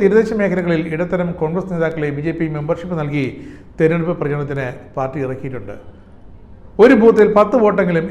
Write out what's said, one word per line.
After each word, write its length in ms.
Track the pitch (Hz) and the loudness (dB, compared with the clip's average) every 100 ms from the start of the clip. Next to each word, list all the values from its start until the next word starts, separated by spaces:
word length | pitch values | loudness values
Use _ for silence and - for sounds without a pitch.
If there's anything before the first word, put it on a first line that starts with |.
തീരദേശ 280 | 196 214 220 220 | 4 4 2 0
മേഖലകളിൽ 400 | 196 180 180 165 170 | 0 0 0 -2 -2
ഇടത്തരം 360 | 160 175 180 175 - | -4 -4 -2 -4 -4
കോൺഗ്രസ് 320 | 160 180 190 | -4 -4 -6
നേതാക്കളെ 360 | 170 160 156 147 143 | -4 -2 -2 -4 -4
ബി 40 | 160 | -6
ജെ 60 | 156 | -4
പി 80 | 160 151 | -4 -4
മെമ്പർഷിപ്പ് 380 | 147 170 175 170 | -4 -6 -4 -6
നൽകി 260 | 147 143 127 - - - - - | -4 -4 -4 -6 -16 -18 -18 0
തെരഞ്ഞെടുപ്പ് 360 | 160 170 165 170 | 2 2 -2 -4
പ്രചരണത്തിന് 480 | 147 147 143 139 127 - - - | -4 -4 -4 -6 -6 -8 -12 -6
പാർട്ടി 240 | 131 156 131 | -6 -4 -6
ഇറക്കിയിട്ടുണ്ട്. 500 | 131 139 123 98 101 - - - - - - - - - - | -6 -10 -10 -12 -16 -18 -20 -20 -20 -20 -20 -20 -20 -6 6
ഒരു 100 | 240 240 | 6 8
ബൂത്തിൽ 260 | 226 214 208 208 | 6 6 4 4
പത്ത് 180 | 208 262 | 2 4
വോട്ടെങ്കിലും 420 | 208 196 180 165 160 | 2 2 0 0 -2